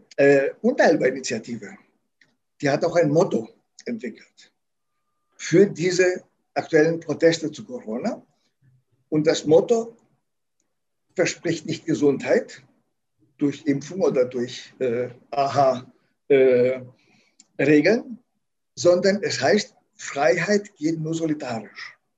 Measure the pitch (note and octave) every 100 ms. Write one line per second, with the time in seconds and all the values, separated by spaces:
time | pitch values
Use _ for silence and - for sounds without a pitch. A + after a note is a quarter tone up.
0 | - - C#3 C#3 C#3 - A#3 D4 A#3+ D#3
1 | - C3+ B2 A2+ A#2+ A2+ G2+ - _ _
2 | _ _ _ _ _ _ C#3+ D3+ E3+ E3+
3 | D#3 D#3 F#3+ - - _ _ _ - A2+
4 | A#2+ - _ _ _ _ _ _ _ _
5 | _ _ _ - - E3+ G3+ C#3 F3+ F3
6 | F3+ F#3 - _ _ - - D#3+ D#3+ E3
7 | - C#3+ E3 D#3 D3 - A2+ B2 G#2+ A#2
8 | G3+ D4+ - _ _ _ _ _ _ _
9 | - D#3 D#3 D3+ C#3+ E3 G3 A3+ A3+ -
10 | _ _ _ _ _ _ _ _ _ _
11 | _ - E3+ - E3+ - - - - C3+
12 | C#3+ B2 B2+ G3+ - - _ _ _ _
13 | _ _ _ - C#3+ C3+ D3 C3+ - F#3
14 | D#3 C3+ B2 B2+ A#2+ - - - B2+ A#2
15 | B2 - _ - C#3 C3+ C3+ B2 B2+ _
16 | _ _ - C3+ C3 B2 B2+ C3 B2 _
17 | _ _ _ _ _ - C#3 D3+ E3 A#3+
18 | C#4+ A3 _ _ _ _ _ - F3 F3+
19 | G3 G3+ D3+ - C#3 G#3 - _ _ -
20 | - C#3 D#3 F3 F3+ G#3 - - D3+ D#3+
21 | D#3 D#3+ D#3+ D3 C3 A2+ G2+ - - -
22 | _